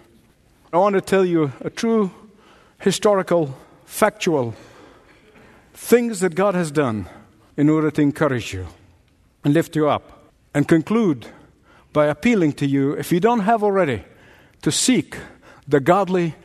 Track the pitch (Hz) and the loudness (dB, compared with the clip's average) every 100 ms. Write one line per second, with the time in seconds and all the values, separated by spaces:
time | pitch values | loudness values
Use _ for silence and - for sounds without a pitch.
0 | _ _ _ _ _ _ _ 165 202 190 | _ _ _ _ _ _ _ 0 2 0
1 | - 196 185 170 143 - 170 - 226 226 | 0 0 2 0 -2 -4 -12 -6 -2 0
2 | 190 - - - - - _ _ 196 - | -2 -6 -20 -20 -20 -20 _ _ -2 0
3 | 214 196 180 170 147 131 - - - - | 2 0 2 0 0 -6 -20 -20 -18 -2
4 | 214 - 190 151 117 107 - - - - | -2 0 -2 0 -2 -8 -18 -20 -20 -20
5 | _ _ _ - - - _ - - 240 | _ _ _ -20 -20 -20 _ -18 2 2
6 | 240 202 185 160 202 180 160 147 135 107 | 2 -2 -2 0 0 0 -2 0 0 -2
7 | 92 - - _ _ - 147 156 156 147 | -8 -16 -20 _ _ 0 2 2 0 2
8 | 147 143 151 123 - 95 85 - _ _ | 0 0 -2 -2 -6 -10 -12 -16 _ _
9 | _ _ _ _ 143 151 156 151 147 110 | _ _ _ _ 0 0 0 -2 0 -2
10 | - - _ _ _ 147 143 165 147 220 | -4 -20 _ _ _ -4 2 0 2 0
11 | 208 131 - - - _ _ _ _ 147 | 0 -2 -8 -20 -20 _ _ _ _ -2
12 | 151 147 240 220 156 - 143 139 139 - | 0 0 0 2 0 0 -2 0 0 -4
13 | 147 170 214 240 190 233 208 196 165 113 | -2 0 2 2 0 0 0 0 0 -2
14 | - - - - _ _ - - - 240 | -8 -20 -20 -20 _ _ -4 -2 0 0
15 | - - - - - - - 143 131 185 | -2 -10 -18 -20 -20 -20 -2 0 4 2
16 | 185 185 170 - | 2 0 -2 -6